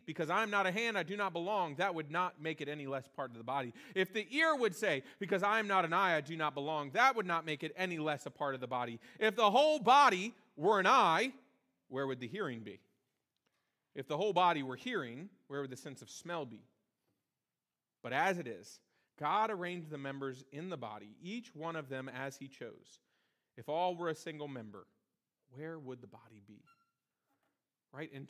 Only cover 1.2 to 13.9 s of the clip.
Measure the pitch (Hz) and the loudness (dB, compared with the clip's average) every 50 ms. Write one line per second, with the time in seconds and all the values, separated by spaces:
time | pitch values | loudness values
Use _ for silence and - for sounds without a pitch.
1.2 | 202 190 165 170 170 185 214 202 180 156 143 139 185 196 180 160 156 143 156 175 | -2 -2 -2 -2 -2 0 0 0 0 0 0 0 0 0 0 -2 -4 -2 -2 -2
2.2 | 180 180 - 151 147 160 160 156 156 139 151 151 143 135 139 135 127 - _ - | -2 -2 -4 -6 -6 -6 -6 -6 -6 -8 -8 -6 -6 -6 -6 -6 -6 -8 _ -8
3.2 | 139 127 117 113 113 120 131 139 131 120 - - - - 196 190 185 185 185 220 | -8 -8 -10 -10 -6 -4 -2 -2 -2 -4 -8 -14 -16 -4 -2 -2 0 0 -2 -4
4.2 | 208 160 254 294 320 320 311 269 240 208 170 - 220 196 151 131 135 - - - | -6 -2 0 2 4 4 4 4 2 0 0 0 0 0 0 0 -2 -8 -10 -8
5.2 | 202 170 202 185 185 202 214 226 214 202 196 190 170 160 170 185 196 185 165 156 | -2 0 0 2 4 4 2 2 2 4 4 4 4 4 4 4 4 4 4 2
6.2 | 147 143 165 160 156 151 135 143 139 151 160 151 143 139 131 208 247 269 254 226 | 0 -2 -2 -2 -2 -2 0 -2 -2 -2 -2 -2 -2 0 2 4 4 6 4 2
7.2 | 202 180 170 165 160 160 151 139 170 156 - - 185 180 175 160 151 156 147 139 | 0 0 0 0 0 -2 -4 -4 -6 -6 -4 -4 -4 -2 -2 -2 -2 -2 -2 -2
8.2 | - 143 - - 151 139 135 127 127 120 127 123 123 120 117 113 - - - - | -4 -10 -8 -4 -4 -4 -2 -4 -4 -4 -4 -4 -4 -4 -8 -10 -14 -18 -4 0
9.2 | - 220 208 220 226 208 196 262 294 311 302 302 202 214 254 285 285 254 196 180 | 0 2 4 4 6 6 8 8 6 6 4 4 6 8 10 10 10 8 6 4
10.2 | 190 233 - - _ _ _ - 147 196 220 196 185 202 262 262 214 170 160 175 | 0 -4 -8 -12 _ _ _ 0 4 4 4 6 6 8 8 8 8 8 6 4
11.2 | 233 269 254 - _ _ _ _ _ _ _ _ _ - 127 131 139 135 131 123 | 2 0 -4 -8 _ _ _ _ _ _ _ _ _ -8 -4 -2 -2 -2 -4 -4
12.2 | 123 113 170 208 202 147 123 113 110 98 95 - _ _ _ _ _ _ _ _ | -6 -8 -6 -6 -6 -6 -6 -8 -10 -12 -14 -16 _ _ _ _ _ _ _ _
13.2 | _ _ _ _ _ _ _ _ _ _ _ _ _ _ | _ _ _ _ _ _ _ _ _ _ _ _ _ _